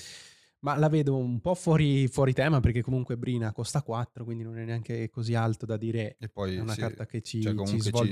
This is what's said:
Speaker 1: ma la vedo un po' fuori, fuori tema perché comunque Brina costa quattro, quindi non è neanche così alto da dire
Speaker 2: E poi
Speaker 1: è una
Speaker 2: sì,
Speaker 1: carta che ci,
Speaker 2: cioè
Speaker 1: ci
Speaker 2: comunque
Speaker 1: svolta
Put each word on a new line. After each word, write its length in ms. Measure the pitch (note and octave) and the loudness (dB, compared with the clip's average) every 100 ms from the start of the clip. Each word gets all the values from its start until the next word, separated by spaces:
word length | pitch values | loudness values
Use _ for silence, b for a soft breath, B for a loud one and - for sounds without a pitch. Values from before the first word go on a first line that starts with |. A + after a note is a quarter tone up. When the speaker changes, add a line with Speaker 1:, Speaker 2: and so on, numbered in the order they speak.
| B B B B B _ | B B B B B _
Speaker 1:
ma 180 | C#3 C#3+ | -2 2
la 100 | D#3 | 4
vedo 300 | D#3 C#3 C3+ | 4 2 2
un 240 | B2 A#2+ | 0 -2
po' 140 | E3+ F3+ | -2 0
fuori, 520 | F3 D#3+ D3 C3+ B2+ | 4 4 6 4 2
fuori 240 | - C3 | 4 2
tema 300 | B2+ C#3+ C#3+ | 4 4 4
perché 200 | B2+ A#2+ | 4 2
comunque 360 | A#2+ B2+ B2 A#2+ | 0 -2 -2 -4
Brina 340 | B2 A#2+ A2 | -2 -2 -2
costa 300 | G2+ A#2 D3 | -4 -4 -2
quattro, 420 | B2+ A2+ A#2+ - | -2 -4 -4 -8
quindi 200 | A#2 A#2 | -10 -8
non 140 | A2+ A2+ | -8 -8
è 60 | |
neanche 460 | A2+ A#2 A2+ A#2 A2+ | -6 -6 -4 -4 -4
così 260 | - A2+ A#2 | -4 0 2
alto 300 | A2+ G#2+ A2 | 2 0 -4
da 100 | G#2+ | -4
dire 400 | A2+ A2+ G#2+ - | -2 -4 -4 -8
Speaker 2:
E 100 | A2 | -12
poi 260 | - F#2+ F#2 | -6 -4 -2
Speaker 1:
è 60 | |
una 120 | A2 | -4
Speaker 2:
sì, 60 | A2 | -4
Speaker 1:
carta 260 | A2+ - A2 | -6 -6 -8
che 160 | A#2 | -8
ci, 200 | - A2+ | -6 -2
Speaker 2:
cioè 100 | G#2+ | -2
Speaker 1:
ci 60 | G#2+ | -2
Speaker 2:
comunque 320 | G2 A2 G#2+ | -2 0 0
Speaker 1:
svolta 160 | A#2 A2+ | 2 2